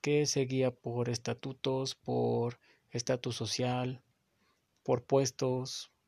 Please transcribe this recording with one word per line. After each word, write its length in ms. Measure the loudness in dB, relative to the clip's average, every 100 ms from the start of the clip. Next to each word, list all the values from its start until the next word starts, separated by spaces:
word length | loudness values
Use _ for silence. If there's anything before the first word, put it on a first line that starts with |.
que 240 | 2 2 4
se 140 | 0
guía 340 | 0 2 0
por 340 | 0 -6 -2 -2
estatutos, 840 | -2 -4 -6 -8 -6 -4 -2 -4
por 640 | -6 -4 0 2 0 -2 -6 _ _ _
estatus 460 | -6 0 -2 -2 -6
social, 640 | -4 -2 0 0 -2 -6 _ _ _ _ _ _ _ _
por 220 | 0 0
puestos, 880 | 4 4 4 0 -2 0 -4 -10 -12 _